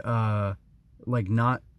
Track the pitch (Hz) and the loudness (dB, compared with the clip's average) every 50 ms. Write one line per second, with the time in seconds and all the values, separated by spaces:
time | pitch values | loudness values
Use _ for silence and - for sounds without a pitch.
0 | - 120 117 113 110 107 107 104 101 98 98 - - - - - _ - - - | -2 -2 0 0 0 0 0 0 -2 -2 -4 -8 -12 -20 -20 -20 _ -20 -20 -12
1 | - - 123 120 104 92 107 117 117 123 127 - - - - | -6 -2 -2 -2 0 0 2 2 2 2 0 -2 -6 -14 -20